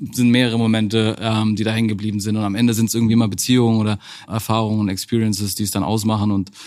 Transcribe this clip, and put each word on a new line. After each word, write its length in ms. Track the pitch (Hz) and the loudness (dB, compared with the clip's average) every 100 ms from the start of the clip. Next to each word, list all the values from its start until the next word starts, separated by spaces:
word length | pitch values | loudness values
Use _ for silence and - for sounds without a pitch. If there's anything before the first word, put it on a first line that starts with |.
| 143 | -10
sind 180 | 113 123 | 0 2
mehrere 280 | 123 123 117 | 4 2 2
Momente, 580 | 113 110 107 113 110 - | 2 2 0 0 0 -2
ähm, 380 | 113 110 107 104 | -2 0 0 0
die 80 | 110 | 0
da 80 | |
hängen 160 | 110 113 | 0 0
geblieben 320 | 101 107 104 | -2 -4 -4
sind. 160 | 101 107 | -2 -2
Und 80 | 104 | -2
am 100 | 98 | 0
Ende 200 | 120 110 | 2 2
sind's 200 | 113 117 | 0 2
irgendwie 200 | 113 113 | 2 2
immer 120 | 113 | 2
Beziehungen 520 | 95 - 127 117 110 | -2 0 2 4 2
oder 180 | 107 104 - - - | 0 -2 -8 -20 -8
Erfahrungen 540 | 107 - 113 110 107 | -6 -2 0 0 0
und 100 | 101 | 0
Experiences, 640 | 95 - 117 110 98 101 - | -2 -2 0 0 0 -4 -4
die 80 | |
es 80 | 104 | -4
dann 120 | 101 | -2
ausmachen. 480 | 92 110 107 110 104 | -2 0 0 0 0
Und, 200 | 98 92 - | 0 -2 -10